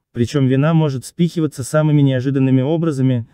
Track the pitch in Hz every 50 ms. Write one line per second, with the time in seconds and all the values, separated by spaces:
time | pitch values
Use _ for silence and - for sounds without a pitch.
0 | _ _ - 120 120 113 - 147 135 127 131 135 139 160 165 160 156 151 135 127
1 | - - - - 175 165 - 175 156 143 - - 123 - - 156 156 156 147 147
2 | 143 135 131 127 123 139 135 139 135 135 131 131 127 143 165 165 165 165 147 135
3 | 131 131 127 120 113 -